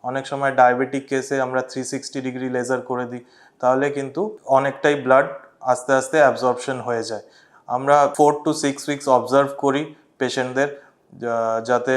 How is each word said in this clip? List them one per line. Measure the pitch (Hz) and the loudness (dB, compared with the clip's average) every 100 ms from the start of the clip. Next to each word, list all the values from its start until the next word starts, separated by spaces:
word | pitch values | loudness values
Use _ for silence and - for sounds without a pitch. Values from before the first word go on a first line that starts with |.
অনেক | 127 135 131 | -8 -6 -6
সময় | 139 139 | -2 0
ডায়াবেটিক | 131 127 123 135 135 135 | 4 4 4 0 -4 -4
কেসে | 135 131 139 | -4 -2 -2
আমরা | 127 131 | -2 -2
থ্রি | 127 135 | -4 -6
সিক্সটি | 127 135 - 139 | -8 -8 -8 -8
ডিগ্রি | 127 127 127 | -8 -6 -4
লেজার | 127 123 127 | -4 -2 -4
করে | 123 123 120 | -4 -6 -6
দিই, | 123 - _ _ _ | -10 -16 _ _ _
তাহলে | 127 131 143 | 0 2 0
কিন্তু | 143 135 160 214 - - | -4 -8 -6 -6 -6 0
অনেকটাই | 135 139 135 151 143 | 0 2 0 0 0
ব্লাড | 127 131 143 - - _ | 4 4 4 -4 -18 _
আস্তে | 127 127 - | -2 -2 2
আস্তে | 131 131 156 | 0 2 4
অ্যাবজর্পশন | 135 117 127 123 - 127 | 4 4 0 -2 -4 -8
হয়ে | 117 117 | -4 -4
যায়। | 110 107 - _ _ _ - | -4 -8 -12 _ _ _ -8
আমরা | 123 139 147 139 - | -4 4 4 4 4
four | 147 147 156 | 2 2 0
to | 151 | -2
six | 143 135 - | -2 -4 -6
weeks | 143 139 | -4 2
অবজার্ভ | 127 117 135 139 - | 2 4 2 2 0
করি | 139 135 156 - _ - | -2 0 -4 -12 _ -6
পেশেন্টদের, | 135 - 127 127 143 143 - _ _ - | -4 -2 -4 -2 -2 -4 -18 _ _ -10
যা-, | 120 117 113 113 113 | -4 -2 -2 -2 0
যাতে, | 123 123 | 0 2